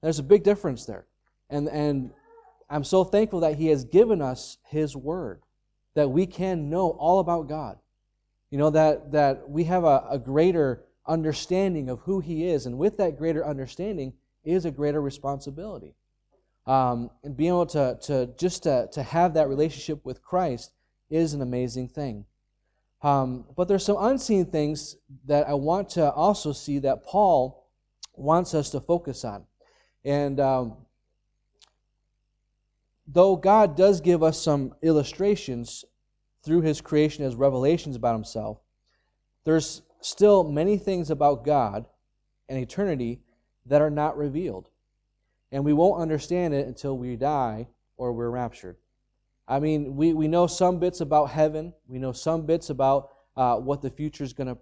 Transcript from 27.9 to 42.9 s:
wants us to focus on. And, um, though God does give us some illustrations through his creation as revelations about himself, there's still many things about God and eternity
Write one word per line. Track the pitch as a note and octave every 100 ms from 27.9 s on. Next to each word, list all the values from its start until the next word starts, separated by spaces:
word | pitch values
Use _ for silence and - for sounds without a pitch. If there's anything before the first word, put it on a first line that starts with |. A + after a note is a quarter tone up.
| _ -
wants | - C#3 E3 F3+
us | D#3+ C#3
to | C#3
focus | - E3+ E3+ B2+ A#2+
on. | G2+ - _ _ _ _ _ -
And, | C#3+ C#3+ C#3
um, | C3+ C3 A#2+ A2 - _ _ _ _ _ _ _ _ _ _ _ _ _ _ _ _ _ _ _ _ _ -
though | D3 F#3+ F#3
God | F#3 G#3+ G#3 C#3+
does | F#3+ F#3+
give | D#3 F3
us | D#3+ D#3
some | - C#3+ C3 -
illustrations | D#3+ D#3 C#3+ - G3 G#3 - B2 A#2 - - _ _ _ _ _
through | - E3
his | D#3+ D3+
creation | - D3+ D#3 - C#3
as |
revelations | A#2 C#3 C3 C3+ E3 -
about | B2 A#2+
himself, | A2+ G#2+ A2+ G#2+ G#2+ _ _ _ _ _ _ _ _
there's | - D#3+ - - _ _
still | - - G#3 G3+
many | D#3+ D3 F3 G#3
things | - F#3 D#3
about | D3+ C#3+ C#3
God | A#2+ D3 A2+ G2+ - _ _ _ _ _ _
and | C3+
eternity | B2+ - G3+